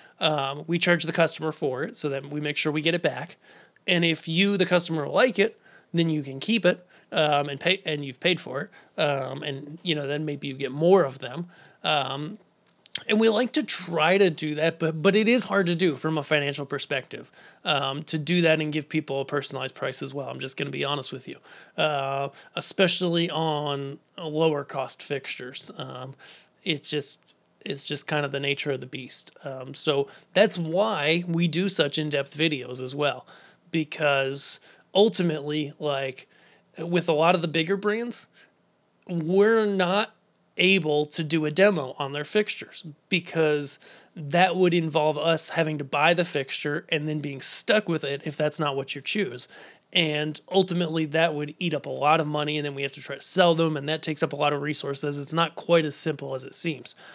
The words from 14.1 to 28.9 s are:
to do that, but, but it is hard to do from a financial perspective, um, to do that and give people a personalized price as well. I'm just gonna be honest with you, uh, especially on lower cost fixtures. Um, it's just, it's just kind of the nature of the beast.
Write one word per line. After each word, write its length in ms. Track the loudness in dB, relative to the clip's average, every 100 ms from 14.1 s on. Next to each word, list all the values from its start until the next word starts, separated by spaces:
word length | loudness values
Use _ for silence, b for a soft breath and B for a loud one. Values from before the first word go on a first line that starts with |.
| 6
to 100 | 4
do 280 | 2 -4 0
that, 240 | 0 0
but, 200 | -2 2
but 140 | 4
it 140 | 4 4
is 160 | 4
hard 220 | 4 2 2
to 100 | 2
do 180 | 2
from 240 | 2 -2 -2
a 40 |
financial 420 | 2 2 2 -4 -6
perspective, 640 | -6 -4 -6 -6 -14 -16 B B B
um, 380 | -2 0 0 -4
to 160 | -4 -4
do 240 | 0 4
that 180 | 4 4
and 120 | 2
give 160 | -4 -2
people 320 | -4 -2 -4
a 40 |
personalized 520 | -2 -4 -4 -8 -8 -6
price 260 | -6 -6
as 100 | -6
well. 160 | -8 -8
I'm 120 | -8
just 160 | -10 -6
gonna 160 | -8
be 120 | -4
honest 280 | -4 -4 -4
with 160 | -8 -12
you, 80 | -16 B B B -2
uh, 540 | 0 0 -2 -4 -6 B B -6
especially 720 | -4 2 2 4 0 0 0
on 720 | 0 0 0 -2 -4 -6 -12 _ -12
lower 440 | -6 2 2 2
cost 360 | -4 -6 -6 -8
fixtures. 680 | -6 -6 -6 -10 -8 -10 -10 -10
Um, 380 | -12 -10 -12 -14 B B B _
it's 260 | -4 -4 -2
just, 300 | -4 -4 -8 _ _ _ _
it's 220 | -10 -8 -4
just 220 | -4 -2
kind 180 | -2 -2
of 60 |
the 80 | -2
nature 320 | -2 -2 -2
of 80 | -4
the 60 |
beast. 440 | -6